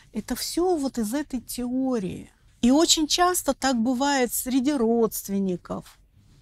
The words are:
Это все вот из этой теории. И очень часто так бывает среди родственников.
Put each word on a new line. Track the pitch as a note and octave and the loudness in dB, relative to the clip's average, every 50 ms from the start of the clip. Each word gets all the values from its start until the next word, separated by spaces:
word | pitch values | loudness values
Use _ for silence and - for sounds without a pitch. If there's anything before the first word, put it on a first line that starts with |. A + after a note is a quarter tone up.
| - _ - | -20 _ -10
Это | A3 - - B3 | -8 -6 -6 -6
все | - - - - D#4+ E4+ F#4 F4+ | -6 -6 -4 -2 0 2 2 2
вот | D#4 C4+ C4 - A#3+ | 2 0 -2 -2 -2
из | A3+ G#3 A#3 | -2 -2 -2
этой | D4 D4+ - - A#3+ | -4 -4 -4 -6 -8
теории. | - - - - B3 A#3+ B3 C4 C4 C4 B3+ A3+ F#3+ F3 D#3+ - - - _ _ _ _ _ _ | -8 -8 -8 -8 -6 -4 -2 -2 0 0 0 -2 -2 -4 -6 -8 -12 -16 _ _ _ _ _ _
И | - A#3+ | 4 4
очень | C4 D4+ E4+ E4 - E4 D#4 C#4+ | 6 6 6 4 4 2 2 0
часто | - - F4 F4+ F4+ - - - C4 | 2 2 2 2 2 0 0 -2 -2
так | - - C4+ C4+ A#3 A3 | 0 0 0 0 2 0
бывает | C4 C4 A#3+ C#4 C#4+ C#4+ C4+ B3 A#3 - | 0 0 0 0 0 2 2 0 0 -2
среди | - - B3+ A#3+ C4+ A#3+ C#4 D4+ | -4 -4 -2 0 0 2 0 0
родственников. | C#4 A3+ A3 A#3 A#3 A3+ G#3 - - - - G3 G3 G3 F#3+ F3+ F3 - - F3+ F3+ - - - _ _ _ _ _ - _ - - | 2 2 2 2 2 2 0 0 -4 -6 -4 -2 -2 0 -2 -2 -4 -6 -8 -10 -10 -12 -14 -20 _ _ _ _ _ -20 _ -20 -20